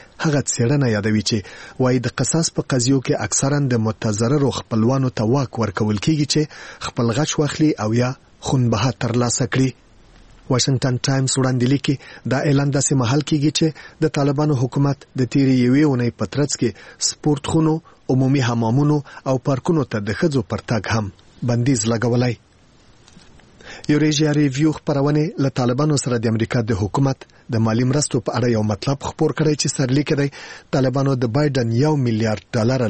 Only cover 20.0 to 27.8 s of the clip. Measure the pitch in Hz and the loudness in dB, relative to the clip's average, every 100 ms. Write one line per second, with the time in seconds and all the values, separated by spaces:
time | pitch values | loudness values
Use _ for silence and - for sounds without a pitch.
20 | 104 101 175 135 - 104 - 113 - 110 | -4 -2 0 0 -2 -6 -4 -4 -2 -2
21 | 101 - - - 117 120 120 123 107 117 | -4 -8 -20 -8 -2 0 0 0 0 -2
22 | 117 120 123 107 _ _ _ _ - - | 0 0 0 -4 _ _ _ _ -20 -20
23 | - - - - - - - - - 147 | -20 -20 -20 -20 -20 -20 -20 -10 -2 2
24 | 156 147 156 147 147 131 156 147 - 139 | 2 2 2 2 2 2 0 0 -2 0
25 | 143 151 156 254 135 - 123 123 156 143 | 2 2 0 0 -2 0 0 2 0 0
26 | - 120 113 113 113 127 110 104 104 - | 0 -2 0 0 0 0 0 -2 -2 0
27 | 139 131 - - - 113 113 110 | 0 0 -8 -20 -6 0 0 2